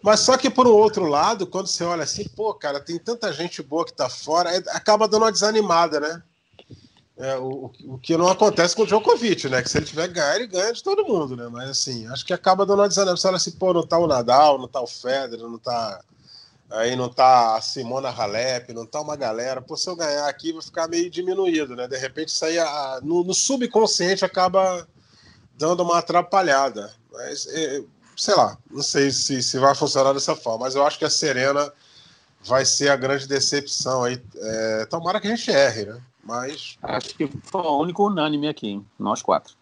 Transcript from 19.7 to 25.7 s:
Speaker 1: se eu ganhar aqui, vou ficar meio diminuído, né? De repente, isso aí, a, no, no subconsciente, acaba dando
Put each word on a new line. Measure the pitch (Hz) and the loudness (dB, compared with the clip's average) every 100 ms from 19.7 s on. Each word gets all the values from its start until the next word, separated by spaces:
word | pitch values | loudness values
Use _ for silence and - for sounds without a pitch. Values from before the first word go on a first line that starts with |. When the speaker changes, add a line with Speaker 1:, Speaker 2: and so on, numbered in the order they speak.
| 156 | -8
Speaker 1:
se | - | -6
eu | 175 | -4
ganhar | 160 147 147 | -4 -2 -4
aqui, | 139 160 | -6 -8
vou | 160 | -10
ficar | - - 165 | -10 -6 -4
meio | 170 175 | -2 -4
diminuído, | 160 180 190 190 160 143 123 | -4 -4 0 0 0 -2 -6
né? | 123 | -8
De | 131 | -6
repente, | 131 151 151 | -8 -8 -6
isso | - 160 | -4 -2
aí, | 170 | 0
a, | 160 147 135 131 | -2 -2 -6 -8
no, | 143 175 | -2 0
no | 180 | 0
subconsciente, | 185 - 269 247 208 214 - 175 190 | -2 -2 -2 0 2 2 2 0 0
acaba | 185 - 185 190 190 180 170 _ _ _ _ _ _ _ | 0 2 2 4 2 -2 -12 _ _ _ _ _ _ _
dando | 156 | 0